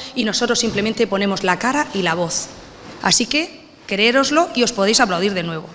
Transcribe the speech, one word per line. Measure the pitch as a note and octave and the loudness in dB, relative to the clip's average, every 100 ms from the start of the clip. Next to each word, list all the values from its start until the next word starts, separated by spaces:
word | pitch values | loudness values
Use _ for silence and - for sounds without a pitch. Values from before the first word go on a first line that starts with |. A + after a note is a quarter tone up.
| - | -8
y | - | -4
nosotros | A3 F#3+ A#3+ A#3 | -2 0 0 0
simplemente | A3+ G3+ G#3+ A3 A3+ | 0 0 -2 0 0
ponemos | G3 G3+ F#3+ | 0 0 0
la | F#3+ F3+ | 0 0
cara | A#3+ C#4 C#4+ | 0 0 -2
y | G3 | -2
la | F3 | 0
voz. | E3 E3 - - - - - - - | 0 -2 -4 -6 -14 -20 -20 -20 -4
Así | G3 - A#3+ | 0 2 2
que, | D4 F4 - - - - | -2 -4 -8 -20 -16 -6
creéroslo | G3 A3+ B3+ C4+ D4 F4 | 2 4 4 4 2 2
y | B3 | 2
os | A#3 | 0
podéis | - G3 A3+ | 2 2 4
aplaudir | A#3 F3 G3+ | 2 2 0
de | F#3+ | -2
nuevo. | E3+ D#3+ D#3 | -4 -6 -10